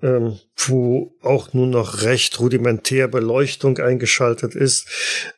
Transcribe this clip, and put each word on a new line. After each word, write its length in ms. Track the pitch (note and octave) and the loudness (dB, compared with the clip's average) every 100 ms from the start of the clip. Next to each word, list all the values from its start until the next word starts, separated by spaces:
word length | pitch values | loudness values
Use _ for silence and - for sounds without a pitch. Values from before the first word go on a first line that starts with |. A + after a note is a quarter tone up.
ähm, 360 | C3+ B2+ A2+ G2+ _ - | 0 0 -2 -6 _ -6
wo 600 | - C3 B2 B2 - _ | 0 2 2 0 -2 _
auch 320 | B2+ C3+ - | 0 0 0
nur 140 | B2+ B2+ | 0 2
noch 340 | B2 G#2+ G2+ | 2 -2 -2
recht 380 | G#2+ B2 - - | 0 2 0 0
rudimentär 680 | A#2+ B2+ A#2+ A2+ - C3 B2+ | 0 2 0 0 0 0 0
Beleuchtung 680 | B2+ A2+ B2 C#3 - C#3 B2+ | 0 0 0 0 0 0 2
eingeschaltet 800 | B2 B2+ A#2+ - B2 A#2 A#2+ | 0 0 0 0 0 0 -4
ist. 320 | - C3+ - - - - - - | -2 0 0 -4 -6 -6 -6 -8